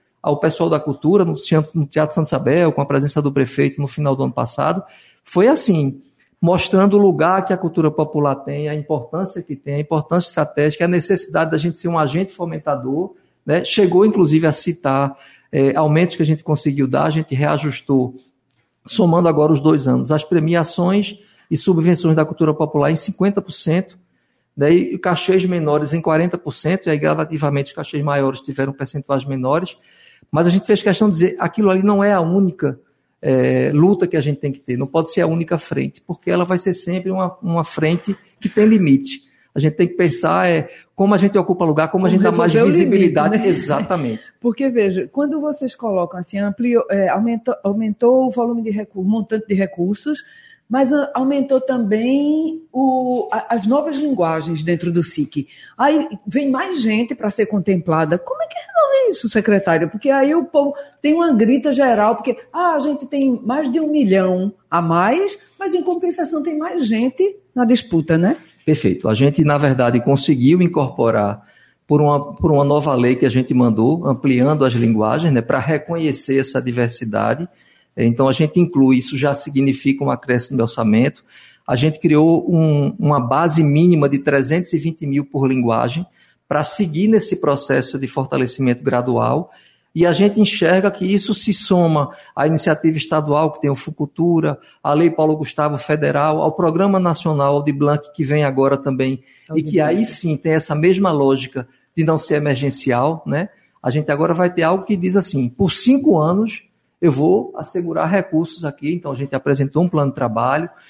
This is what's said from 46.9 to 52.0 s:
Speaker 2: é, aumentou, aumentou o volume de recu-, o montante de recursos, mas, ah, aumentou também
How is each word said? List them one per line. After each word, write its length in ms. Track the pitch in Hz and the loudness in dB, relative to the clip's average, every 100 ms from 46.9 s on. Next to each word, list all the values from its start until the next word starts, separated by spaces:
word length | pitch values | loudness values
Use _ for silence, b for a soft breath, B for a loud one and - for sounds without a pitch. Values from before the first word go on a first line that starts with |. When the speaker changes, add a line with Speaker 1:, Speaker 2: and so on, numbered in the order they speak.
Speaker 2:
é, 180 | 196 190 | 0 0
aumentou, 480 | 165 226 233 240 - | 0 -2 -2 -4 -4
aumentou 600 | 196 202 220 208 240 262 262 | -4 -2 -4 0 2 4 2
o 20 | |
volume 320 | 247 233 233 | -2 -2 -2
de 80 | 220 | -4
recu-, 300 | 208 208 196 | -6 -6 -4
o 40 | |
montante 440 | 185 220 208 214 214 | -2 -2 -2 -6 -2
de 60 | |
recursos, 680 | 196 190 180 175 208 294 302 - B B B - | -2 -2 -2 -4 -4 -6 -8 -8 B B B -6
mas, 240 | 254 262 | 0 2
ah, 180 | 294 285 | 0 -2
aumentou 460 | 277 262 285 277 262 | -2 -2 -2 0 -2
também 1000 | 262 254 208 214 | 0 -2 0 0